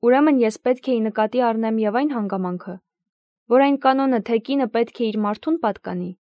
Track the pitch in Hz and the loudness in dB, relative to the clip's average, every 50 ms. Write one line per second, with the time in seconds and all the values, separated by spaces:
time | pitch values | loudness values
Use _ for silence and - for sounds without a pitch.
0 | - 233 247 269 294 311 285 254 233 220 220 - _ 247 254 254 - 269 254 226 | 4 4 4 4 4 4 4 4 2 0 -2 -2 _ -2 -2 0 0 -2 -2 0
1 | 220 220 214 - 214 214 220 247 247 233 226 220 226 220 220 220 220 208 202 240 | -2 -2 -2 -2 -2 0 0 0 0 0 0 -2 -2 -2 -2 0 -2 0 0 0
2 | 285 302 277 240 208 196 202 190 185 180 180 180 - - 180 190 _ _ _ _ | -2 0 -2 -4 -4 -4 -4 -4 -4 -4 -6 -8 -10 -12 -16 -16 _ _ _ _
3 | _ _ _ _ _ _ _ _ _ _ 226 254 277 285 277 277 - 262 262 269 | _ _ _ _ _ _ _ _ _ _ 4 4 4 4 2 2 2 2 2 2
4 | 269 269 254 226 190 - 240 226 220 - 277 277 269 226 - 233 233 233 _ - | 2 2 0 0 -2 0 -2 -2 -2 -2 -2 -2 -2 0 0 -2 -2 -2 _ -4
5 | 240 220 208 220 214 208 214 - - 320 320 330 - 214 196 - _ 190 180 180 | -4 -2 -2 -2 -2 -2 -4 -4 -2 -4 -2 -2 -2 -4 -4 -4 _ -8 -8 -6
6 | 180 180 185 _ | -8 -8 -10 _